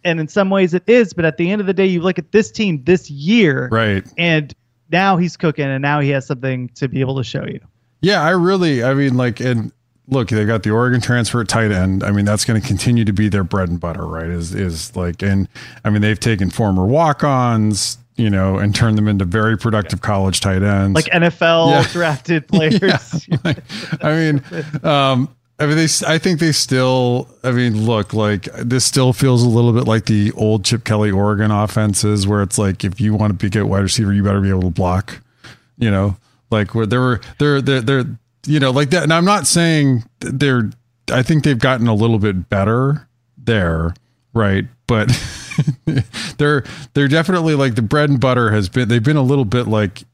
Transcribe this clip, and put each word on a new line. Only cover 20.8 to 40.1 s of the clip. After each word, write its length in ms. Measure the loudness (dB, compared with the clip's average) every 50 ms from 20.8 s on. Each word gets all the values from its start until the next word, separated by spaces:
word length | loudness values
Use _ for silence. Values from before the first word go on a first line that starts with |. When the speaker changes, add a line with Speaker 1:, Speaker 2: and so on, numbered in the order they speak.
| 2 2 0
Speaker 1:
Like, 180 | 0 0 0
N 120 | 0 2 2
F 180 | 0 0 0
L 280 | 0 2 2 4 4 4
Speaker 2:
Yeah. 160 | 4 2 2 0
Speaker 1:
drafted 560 | -2 -2 -2 -2 -2 -4 -4 -2 -2 -2 -2 _
Speaker 2:
<laughs> 0 |
Speaker 1:
players. 320 | 0 2 2 2 2 2 2 2 0 0 -4 -6 -8 -8 -4 -4
Speaker 2:
Yeah. 80 | -6 -4 -2
Like, 140 | -4 -4 -4 -8 -16 -16 -14 -10 -10 -8 -4
I 100 | -2 -2
mean, 300 | 0 0 0 0 0 -2 -4 -6 -12 -10 -10 -8 -10 -6 -2
um, 440 | 0 0 2 2 2 2 0 -2 -4 -6 _ _ _ _ -4
I 80 | -2
mean, 100 | 0 2
they, 80 | 2 0
s-, 180 | 0 0 -2
I 160 | -2 -2 -2 0
think 200 | 0 0 0 2
they 140 | 0 0
still, 760 | 0 0 -2 -2 0 0 2 2 2 0 0 0 0 -2 -4 -8 -16 _
I 80 | -4 -2
mean, 340 | 0 0 0 0 0 0 0
look, 300 | 0 0 0 -2 -2 -2
like, 300 | -2 0 0 -2 -2 -6 -10 -10
this 300 | -8 -4 -2 0 0 0
still 280 | 0 0 2 2 2
feels 300 | 2 2 2 2 4 4
a 60 | 4 4
little 240 | 4 4 4 4
bit 120 | 2 2 2
like 220 | 2 0 0 0
the 240 | 0 0 2 2 0
old 320 | 0 0 0 0 0 0 0
Chip 200 | -2 -2 -2 -2
Kelly 260 | -2 0 0 0 0
Oregon 400 | 0 0 0 0 0 0 0 0
offenses, 760 | 2 0 0 0 -2 0 0 0 0 0 0 0 0 0 0
where 160 | 0 0 0
it's 160 | 0 -2 -2 -2
like, 260 | 0 -2 -2 -2 -4
if 160 | -6 -4 -2
you 120 | -2 0
want 260 | 0 2 0 0 0 0
to 120 | -2 -2
be 80 | 0 0
a 80 | 0
wide 160 | 0 0 0
receiver, 300 | 0 0 0 0 0 0
you 100 | 2 2
better 180 | 2 2 2 2
be 100 | 2 2
able 120 | 0 0
to 80 | 0 -2
block, 500 | 0 0 0 0 0 -2 -4 -6 -12 -18 -20 _ _ _ -20 -20 -20 _ _ _ _
you 140 | -2 -2 0
know, 260 | 2 2 0 0 -2 -4 _ _ _ _ _ _
like, 240 | -2 -2 -2 0 -2
where 120 | -2 0
there 140 | 0 0 2
were, 200 | 2 2 0 -2 -4 -14 -4 _
they're, 220 | 2 2 2 2
they're, 200 | 2 0 0 0
they're, 240 | 0 0 0 0 0 -4 -8 -12 _ _ _ _ -4
you 140 | 0 0 2
know, 100 | 2 2
like 200 | 2 2 2 2
that. 120 | 0 0
And 100 | 2 2
I'm 120 | 2 2 2
not 200 | 2 2 2 0
saying 580 | 0 0 2 2 2 2 2 2 2 0 0 -2 _